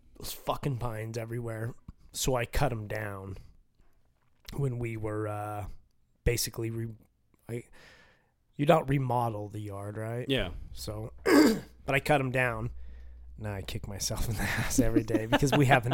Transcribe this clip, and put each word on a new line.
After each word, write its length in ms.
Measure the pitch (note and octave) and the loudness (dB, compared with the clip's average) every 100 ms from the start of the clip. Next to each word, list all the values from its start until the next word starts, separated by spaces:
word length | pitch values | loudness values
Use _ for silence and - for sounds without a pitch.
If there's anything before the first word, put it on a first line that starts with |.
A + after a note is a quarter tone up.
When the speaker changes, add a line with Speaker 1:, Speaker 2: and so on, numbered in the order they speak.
| - - | -20 -14
Speaker 1:
Those 140 | - | -12
fucking 460 | - - - D3+ B2 | -8 -4 -4 -2 -2
pines 400 | A#2+ A2 A2+ A2+ | -4 -6 -6 -8
everywhere. 560 | A2+ A#2+ A#2 A2 A2+ - - - - | -6 -6 -6 -6 -6 -8 -16 -20 -14
So 220 | - - B2+ | -2 0 0
I 80 | A#2 | 2
cut 260 | - C3+ | 2 2
'em 140 | A#2 G#2 | 0 -4
down 480 | G#2+ G#2+ G2 G2 F#2+ - - _ _ - _ _ _ _ _ - | -6 -6 -8 -10 -12 -14 -20 _ _ -20 _ _ _ _ _ -10
when 240 | - C#3 A#2+ | -4 -2 -2
we 180 | A#2 A2+ | -4 -4
were, 320 | G#2+ G#2+ G#2+ | -4 -2 -2
uh, 380 | G#2 G#2 G#2 G#2 - - _ _ _ | -4 -4 -6 -8 -10 -18 _ _ _
basically 460 | - A#2+ - - A2+ | 2 2 0 -4 -4
re-, 180 | A2+ A2+ A2+ _ _ _ _ - | -4 -6 -8 _ _ _ _ -10
I, 160 | A#2+ - - - - - _ _ _ _ - | -8 -8 -20 -20 -20 -20 _ _ _ _ -2
you 100 | C#3+ | 6
don't 220 | D#3+ C3 | 6 6
remodel 600 | C#3 C3 A#2+ A#2 G#2+ G#2 | 0 2 2 2 -2 -6
the 120 | G#2+ | -8
yard, 360 | G#2 G2 G2+ G#2+ | -8 -8 -8 -6
right? 300 | A2 A#2+ B2+ | -6 -6 0
Speaker 2:
Yeah. 220 | C3+ F#2 - - | 0 0 -4 -12
Speaker 1:
So, 400 | - - G#2+ A2 - | -10 -10 -8 -10 -4
<clears throat> 60 | |
but 680 | - D4+ D4 G3+ - - - | 6 8 8 4 -2 -12 0
I 60 | C3+ | 0
cut 200 | - D3+ | 4 4
'em 100 | C3 | 4
down. 400 | B2+ B2+ A2+ A2+ - - - - - - - | 2 2 0 -4 -6 -10 -12 -14 -14 -16 -10
Now 160 | G#2+ | -6
I 80 | G2+ | -6
kick 260 | F#2+ A2 G#2+ | -6 -8 -8
myself 400 | G2 - G#2+ A#2 | -6 -4 -2 -2
in 60 | G#2 | 0
the 60 | |
<laughs> 160 | G2 G2+ | -2 0
ass 200 | - - | 0 4
every 220 | A#2 A2+ | 4 4
day 220 | A2+ A2 A2+ | 2 0 2
because 260 | - C#3+ | 2 4
we 140 | C#3+ C3 | 4 6
have 200 | C3+ A#2 | 6 4